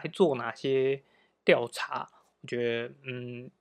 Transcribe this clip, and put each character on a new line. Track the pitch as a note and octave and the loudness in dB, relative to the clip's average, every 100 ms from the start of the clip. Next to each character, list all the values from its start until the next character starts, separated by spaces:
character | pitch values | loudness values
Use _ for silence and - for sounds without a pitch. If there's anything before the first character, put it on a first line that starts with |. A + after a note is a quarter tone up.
| D#3 | 2
做 | - F3+ C3 | 2 4 4
哪 | A#2 | -4
些 | - C#3 C3+ C3 C#3 - _ _ _ | -4 0 2 2 0 -6 _ _ _
调 | - D3 A#2+ | 4 4 2
查？ | - - C3 - _ _ _ | -6 -6 -6 -8 _ _ _
我 | C3+ | -6
觉 | A#2+ A#2+ A#2 A#2+ | -2 0 -2 -4
得， | C#3 | -10
嗯， | C3+ B2 B2 B2 B2+ - | -12 -10 -10 -12 -14 -20